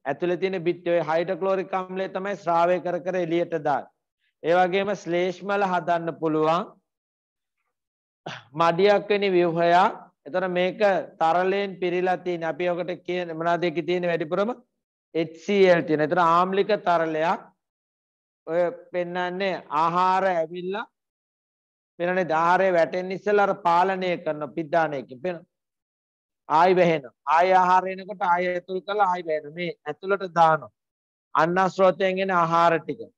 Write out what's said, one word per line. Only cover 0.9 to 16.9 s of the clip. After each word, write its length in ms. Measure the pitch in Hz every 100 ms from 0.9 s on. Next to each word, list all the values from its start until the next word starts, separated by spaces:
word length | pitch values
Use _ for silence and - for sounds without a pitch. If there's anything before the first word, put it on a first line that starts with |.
ඔය 140 | 170 151
හයිඩ්‍රොක්ලෝරික් 680 | 165 175 185 190 190 190
අම්ලය 340 | 190 185 185 190
තමයි 260 | 190 190 202
ශ්‍රාවය 400 | 156 170 170 180
කර 180 | 170 175
කර 160 | 175 180
එළියට 380 | 170 170 170 165
දාන්නේ. 320 | 147 135 - _ _ _ _ _
ඒ 120 | 151
වගේම 360 | 180 185 190 196
ශ්ලේෂ්මල 680 | 196 160 170 185 180 185 202
හදන්න 560 | 190 180 175 170 165 135
පුළුවන්. 460 | 160 156 156 170 220 _ _ _ _ _ _ _ _ _ _ _ _ _ _ _ - - _
මඩියක් 560 | 147 170 170 196 202 202
වෙනි 220 | 202 202
ව්‍යුහයක්. 640 | 180 175 165 170 175 208 - - _
එතන 240 | - 180 185
මේක 320 | 180 180 - 208 180 -
තරලයෙන් 640 | - 160 170 185 196 202 175
පිරීලා 380 | 180 180 180 180
තියෙන. 280 | 180 175
අපි 240 | 165 156 180
ඔකට 240 | 175 180 170
කියන 240 | - 180 175
මොනවාද 360 | 160 165 170
ඒකේ 220 | 175 160 156
තියෙන 220 | 180 175
වැඩිපුරම? 400 | 170 165 180 208 254 _ _ _ _ _
එච් 180 | 160 165 -
සී 240 | - 202 190
එල් 160 | 170
තියෙන. 180 | 143 151
එතන 220 | 151 175
ආම්ලික 500 | 165 170 185 190 165 156
තරලයක්. 680 | 165